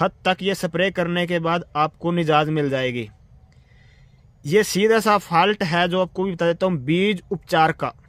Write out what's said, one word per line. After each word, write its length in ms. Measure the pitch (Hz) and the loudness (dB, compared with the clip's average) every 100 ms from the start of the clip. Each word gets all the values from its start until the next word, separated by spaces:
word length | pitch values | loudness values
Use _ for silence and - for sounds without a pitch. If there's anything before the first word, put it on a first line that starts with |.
हद 100 | 185 - | -4 -2
तक 180 | 185 185 | -2 -2
ये 120 | 185 | -2
स्प्रे 360 | 190 180 165 190 | -4 -4 -2 -2
करने 360 | 185 170 175 175 | -2 -2 -2 -2
के 120 | 175 | -2
बाद 260 | 165 170 - 151 | -2 -2 -4 -2
आपको 360 | 156 - 170 | -2 -2 -4
निजात 360 | 175 160 151 151 | -2 2 2 2
मिल 200 | 156 143 | 0 -2
जाएगी। 380 | 131 127 120 107 - - - - - _ - - - - _ _ _ | -2 -2 -4 -8 -14 -20 -20 -20 -20 _ -20 -20 -20 -20 _ _ _
ये 180 | 143 196 | -2 0
सीधा 340 | 208 180 214 226 | 2 0 2 2
सा 160 | 214 208 | 4 2
फॉल्ट 440 | - 165 190 214 | 2 2 2 0
है 260 | 180 170 180 | -2 0 0
जो 120 | 185 | 0
आपको 220 | 180 - | -2 -2
भी 80 | 196 | -6
बता 140 | 170 170 | -2 -2
देता 200 | 170 190 | 0 0
हूँ 100 | 170 | -2
बीज 460 | 123 170 202 190 - | -2 0 0 -2 -6
उपचार 420 | 185 - 170 160 | -10 -2 2 2
का। 200 | 156 131 - | 0 -8 -10